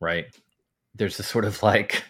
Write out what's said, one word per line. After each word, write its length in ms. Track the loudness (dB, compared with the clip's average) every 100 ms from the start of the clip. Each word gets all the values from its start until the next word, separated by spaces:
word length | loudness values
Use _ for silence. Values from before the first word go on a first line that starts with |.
right? 260 | -4 -2 -6 -14 _ _ _ _ _
There's 240 | -4 -4 -4
a 20 |
sort 220 | -4 -2
of, 180 | -2 2
like, 400 | 4 4 2 -4